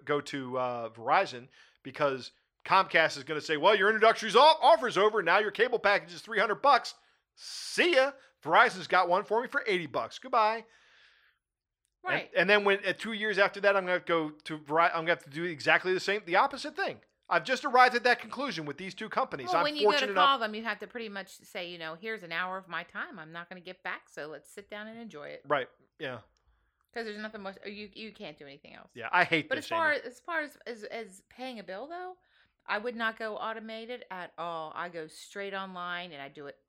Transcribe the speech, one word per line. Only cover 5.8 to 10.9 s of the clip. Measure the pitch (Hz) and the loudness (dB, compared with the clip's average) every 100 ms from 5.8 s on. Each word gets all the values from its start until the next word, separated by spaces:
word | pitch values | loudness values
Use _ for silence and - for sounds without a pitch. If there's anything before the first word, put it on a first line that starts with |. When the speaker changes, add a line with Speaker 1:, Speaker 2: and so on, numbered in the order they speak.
| 196 196 160 | 2 2 0
Speaker 1:
is | 170 | -12
three | 208 220 | -6 -2
hundred | 220 202 | 0 2
bucks. | 277 247 - - _ _ _ | 4 4 4 -10 _ _ _
See | _ - - - - 330 | _ -16 -14 -6 0 4
ya." | 269 269 269 _ _ | 4 2 0 _ _
Verizon's | 143 180 240 185 147 | 2 6 6 2 0
got | 185 180 | 2 4
one | 180 | 2
for | 202 220 | 0 -2
me | 247 | -2
for | 285 - | -4 -2
eighty | 185 151 | -2 -2
bucks. | 131 113 - | -4 -6 -8
Goodbye. | 262 254 214 226 | -2 2 2 0
And, | 226 _ _ | -6 _ _